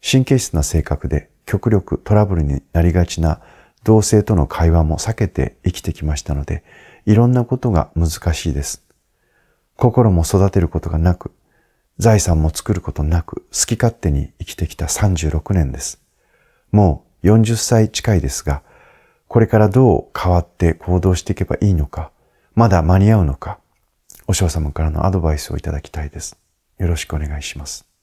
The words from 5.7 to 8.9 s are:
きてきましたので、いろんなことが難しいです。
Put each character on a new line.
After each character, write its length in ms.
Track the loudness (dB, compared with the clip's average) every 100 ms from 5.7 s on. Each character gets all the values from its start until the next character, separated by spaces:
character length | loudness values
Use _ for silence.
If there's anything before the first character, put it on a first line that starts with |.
き 80 | -6
て 120 | -8
き 120 | -6 -4
ま 100 | -4
し 60 |
た 140 | -4 -6
の 100 | -4
で、 180 | -8 _ -20 -20 _ 0
い 100 | 2
ろ 120 | 4
ん 40 |
な 140 | 2 0
こ 120 | -4
と 140 | 0
が 180 | 0 -2 -2
難 380 | -2 -2 -4
し 180 | -4 -4
い 20 |
で 100 | -4
す。 200 | -6 -12 _